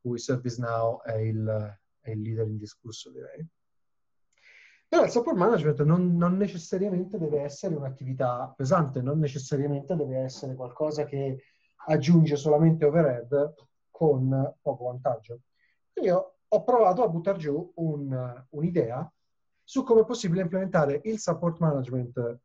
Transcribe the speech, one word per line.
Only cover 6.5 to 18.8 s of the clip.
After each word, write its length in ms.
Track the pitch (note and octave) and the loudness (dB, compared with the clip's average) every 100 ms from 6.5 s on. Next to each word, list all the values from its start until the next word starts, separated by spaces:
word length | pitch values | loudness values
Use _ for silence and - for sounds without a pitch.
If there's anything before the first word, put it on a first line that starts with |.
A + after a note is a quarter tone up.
| F3 - F#3+ G3+ F3+ F#3 G#3+ | -4 -6 -4 -2 -2 -4 -4
deve 240 | D#3 D3 | -2 -2
essere 320 | C#3+ - G3 | -4 -6 -6
un'attività 760 | D3+ C3+ C3 B2+ C3 C3 B2 C3 - | -4 -6 -8 -8 -2 -2 -2 -8 -6
pesante, 440 | C3+ F3+ C#3+ C3 | 0 2 2 -2
non 160 | B2+ D#3 | -2 0
necessariamente 760 | D3+ C3+ - C#3+ C#3+ C#3+ C#3 | 0 -4 -4 -2 0 -2 -2
deve 240 | F3 C3 C3 | -2 -2 -2
essere 360 | C3 - C3+ | -6 -8 -10
qualcosa 500 | B2+ B2+ - D3+ D3 | -10 -12 -6 -4 -2
che 380 | D3 C#3 C#3 C3 _ _ _ _ - | -4 -4 -4 -6 _ _ _ _ 0
aggiunge 480 | D#3 B2+ F3 D3+ | 0 6 6 6
solamente 500 | C#3+ D3+ D3 E3 D#3+ | 2 4 6 6 6
overhead 680 | D3+ D#3+ D3+ B2 A#2+ C#3+ D3 - _ _ _ | 4 4 2 0 -2 0 0 -4 _ _ _
con 680 | - D#3+ C3+ C3 C3+ C#3 - | 0 2 4 2 2 0 -4
poco 240 | - B2+ B2 | -6 -4 -6
vantaggio. 560 | B2 C3 A#2 - A#2+ _ _ _ _ _ | -4 -4 -4 -8 -18 _ _ _ _ _
Quindi 180 | - A#3+ | -4 0
io 280 | F3+ - _ _ | 0 -2 _ _
ho 160 | G#3+ | 0
provato 400 | - A#3+ G#3 F#3 | 2 4 6 4
a 40 | A3+ | 0
buttar 280 | E3 E3+ G3 | 0 -2 -2
giù 360 | D3+ C#3+ F3 - | -2 -4 -6 -6
un, 680 | E3 D3 C#3 C3 B2 B2 - | -4 -4 -4 -6 -6 -12 -14
un'idea 640 | D3 E3 F3 | -4 -2 0